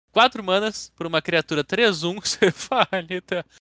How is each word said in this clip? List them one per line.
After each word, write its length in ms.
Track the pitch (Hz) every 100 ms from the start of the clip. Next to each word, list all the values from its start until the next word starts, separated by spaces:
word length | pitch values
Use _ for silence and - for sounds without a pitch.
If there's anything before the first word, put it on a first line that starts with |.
| _
Quatro 320 | 214 247 226
manas 480 | 190 196 214 - -
por 120 | - 170
uma 160 | 160
criatura 420 | - 170 - 151
três 400 | 143 196 233 165
um, 160 | 170 202
<laughs> 20 |
cefalita, 1200 | - - 190 - - 254 185 190 165 185 - 180 - _